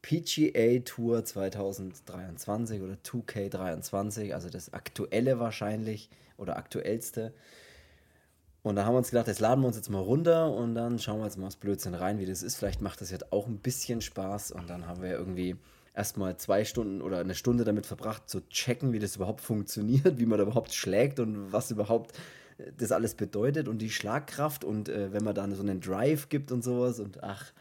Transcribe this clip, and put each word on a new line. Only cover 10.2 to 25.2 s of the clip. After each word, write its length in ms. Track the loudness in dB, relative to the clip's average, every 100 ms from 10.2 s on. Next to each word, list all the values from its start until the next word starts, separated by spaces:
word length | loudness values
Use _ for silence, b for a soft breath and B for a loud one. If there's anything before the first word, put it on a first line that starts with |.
| 6 6 6
und 220 | 2 0 0
dann 220 | 0 -2
schauen 180 | -2 -2
wir 60 |
jetzt 120 | -4 -6
mal 100 | -8
das 100 | -6
Blödsinn 380 | -2 -2 -2
rein, 240 | -2 0 0
wie 60 | -2
das 160 | -4
ist. 120 | -4 -2
Vielleicht 240 | -2 -2
macht 200 | -4 -6
das 100 | -8
jetzt 220 | -8 -2
auch 160 | 0 0
ein 100 | -4
bisschen 420 | -2 -2 -2 -4
Spaß. 520 | -4 -6 -4 -4 -6
Und 180 | -10 -10
dann 160 | -8 -8
haben 160 | -6
wir 80 | -4
irgendwie 460 | -4 -4 -2 -2 -4 b b b
erstmal 420 | -4 -4 -2 -4 -2
zwei 280 | 2 4
Stunden 380 | 4 0 -2 -2
oder 160 | -2 -2
eine 160 | -2
Stunde 300 | 0 4 4
damit 220 | 4 2 0
verbracht, 420 | -6 -6 -6 -6
zu 100 | -8 -4
checken, 440 | -2 0 2 2
wie 80 | 2
das 160 | -2 -2
überhaupt 240 | -4 -4
funktioniert, 760 | -2 -2 -2 -2 4 6 6 4
wie 80 | 4
man 120 | 6
da 60 |
überhaupt 280 | 4 2 0
schlägt 440 | -2 2 4 4 2
und 340 | -2 -2 0
was 180 | 0 0
überhaupt, 400 | 0 2 2 2 B B B B B
äh, 120 | -12 -4
das 140 | 2
alles 220 | 2 2
bedeutet 520 | -2 -4 2 2 2 0
und 120 | -2
die 120 | -2
Schlagkraft 720 | -2 -2 -2 -4 -2 -2 -2
und, 240 | -4 -2 -2
äh, 240 | -2 -2
wenn 120 | 0